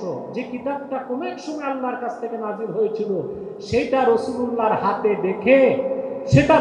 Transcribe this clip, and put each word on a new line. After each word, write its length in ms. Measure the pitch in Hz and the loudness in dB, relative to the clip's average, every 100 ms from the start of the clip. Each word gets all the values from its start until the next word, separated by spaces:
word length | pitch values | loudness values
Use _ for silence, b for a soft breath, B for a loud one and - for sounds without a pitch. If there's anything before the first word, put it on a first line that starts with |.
| 185 139 - | -8 -8 -8
যে 80 | 226 254 | -8 -8
কিতাবটা 460 | 247 262 285 277 262 - | -6 -6 -6 -6 -8 -6
কোনো 140 | 254 359 | -6 -6
এক 60 | 359 302 | -8 -10
সময় 220 | 302 277 | -6 -4
আল্লাহর 260 | 262 254 240 | -4 -4 -4
কাছ 100 | 233 - | -6 -6
থেকে 140 | 226 226 | -8 -6
নাজিল 260 | 214 208 214 180 | -6 -6 -4 0
হয়েছিল, 340 | 208 - 202 185 139 - - - - | 0 0 -2 -2 -4 -8 -10 -12 -2
সেটা 300 | 240 285 262 233 | -2 2 2 4
রাসূলুল্লাহর 640 | 226 - 240 240 233 214 - | 4 0 -4 -2 0 0 2
হাতে 260 | 196 202 214 190 185 | 0 0 0 0 0
দেখে, 320 | 190 240 269 247 180 - - - - - | 0 6 6 6 4 0 -4 -4 -8 4
সেটা 220 | 285 285 311 | 6 8 6